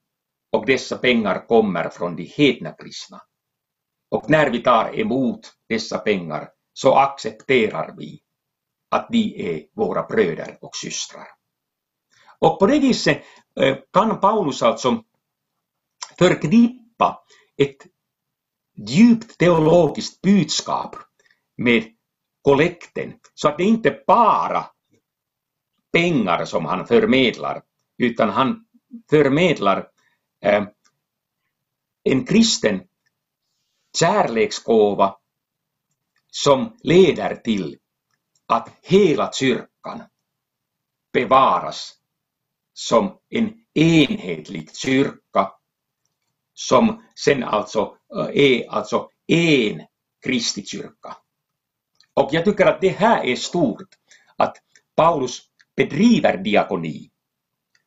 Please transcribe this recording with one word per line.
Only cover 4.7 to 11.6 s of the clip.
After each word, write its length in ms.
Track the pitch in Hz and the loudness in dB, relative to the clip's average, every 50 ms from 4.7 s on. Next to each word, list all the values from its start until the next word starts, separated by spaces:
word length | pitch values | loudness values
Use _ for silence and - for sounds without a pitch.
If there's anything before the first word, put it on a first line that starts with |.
| 120 113 101 98 - - | 2 2 2 -2 -4 -4
emot 420 | 107 104 120 135 131 117 101 - - - - _ _ - | -4 -2 -2 -2 -2 -2 -4 -6 -12 -20 -20 _ _ -6
dessa 280 | 113 110 - - - | -6 -6 -4 -6 -8
pengar 520 | 101 - 113 104 95 85 80 76 73 - - _ _ _ _ _ | -4 -2 -2 -2 -2 -4 -6 -10 -10 -10 -14 _ _ _ _ _
så 220 | - - 135 127 | 0 2 4 4
accepterar 1000 | 135 139 139 - - - 113 - - _ - 135 123 110 104 - 80 - - - | 4 2 2 -2 -6 -12 -12 -12 -10 _ 0 0 2 0 0 -2 -6 -10 -10 -14
vi 240 | - - - - - _ _ _ _ _ _ _ _ _ _ _ _ _ _ | -16 -18 -18 -18 -20 _ _ _ _ _ _ _ _ _ _ _ _ _ _
att 180 | - - - - | -4 -4 -4 -2
de 380 | 117 117 107 98 - - 98 92 | -2 0 0 -2 -4 -8 -8 -8
är 160 | 82 - - _ _ | -8 -8 -10 _ _
våra 300 | 107 107 90 87 85 80 | -6 -6 -4 -4 -6 -6
bröder 540 | - 92 101 104 85 80 78 - - - - | -2 -2 0 0 0 -2 -6 -10 -14 -16 -20
och 140 | - - - | -20 -18 -16
systrar. 520 | - - - - - - - - - - - _ _ _ _ _ _ | -14 -12 -12 -12 -12 -12 -12 -16 -20 -20 -20 _ _ _ _ _ _